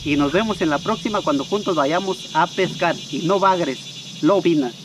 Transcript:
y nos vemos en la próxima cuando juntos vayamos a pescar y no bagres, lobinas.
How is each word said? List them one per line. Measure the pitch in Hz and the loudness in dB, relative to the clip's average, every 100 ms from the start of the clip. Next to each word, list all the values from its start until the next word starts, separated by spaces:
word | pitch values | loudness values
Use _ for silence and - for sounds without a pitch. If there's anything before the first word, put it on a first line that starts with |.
y | 156 143 | 0 2
nos | 143 | 2
vemos | 175 220 185 | 2 0 0
en | 170 | 0
la | 143 | 0
próxima | - 220 233 208 | -2 -2 -2 -2
cuando | 165 143 | 0 -2
juntos | 135 202 202 160 | 0 -2 0 0
vayamos | 139 175 190 185 - | 2 0 -2 -6 -2
a | 160 175 | 0 0
pescar | - 185 156 175 151 - | 0 -2 0 -2 -2 -6
y | 147 | -4
no | 170 196 | 0 2
bagres, | 190 185 151 127 - - - - | 4 2 0 -4 -10 -16 -16 0
lobinas. | 151 196 170 156 123 - | 4 4 4 2 0 -6